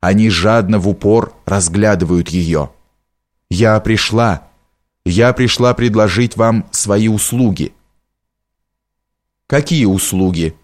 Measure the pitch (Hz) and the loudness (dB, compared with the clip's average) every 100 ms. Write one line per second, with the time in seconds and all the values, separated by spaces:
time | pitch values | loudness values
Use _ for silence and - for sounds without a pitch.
0 | 90 101 110 90 98 117 95 107 92 92 | 2 2 2 2 2 2 2 0 0 -2
1 | 101 110 117 - - 98 90 87 107 98 | 2 2 0 -8 -4 -2 -2 0 0 0
2 | 85 87 85 87 82 78 71 _ _ _ | 0 0 0 -2 -2 -2 -4 _ _ _
3 | _ _ _ _ _ 90 113 107 107 110 | _ _ _ _ _ 0 2 2 0 -2
4 | - 110 117 87 - _ _ _ _ _ | -2 0 0 -2 -8 _ _ _ _ _
5 | - 90 120 127 127 - 123 120 120 107 | -4 2 2 2 -2 0 0 0 0 2
6 | 107 92 120 107 113 113 95 - 101 101 | 0 0 -2 0 0 0 -4 -6 -2 0
7 | 110 107 - 117 123 90 67 _ _ _ | 0 0 -4 0 0 0 -6 _ _ _
8 | _ _ _ _ _ _ _ _ _ _ | _ _ _ _ _ _ _ _ _ _
9 | _ _ _ _ _ 139 147 160 110 95 | _ _ _ _ _ -2 0 0 2 0
10 | - 95 95 85 82 76 | -2 -2 -2 0 -4 -6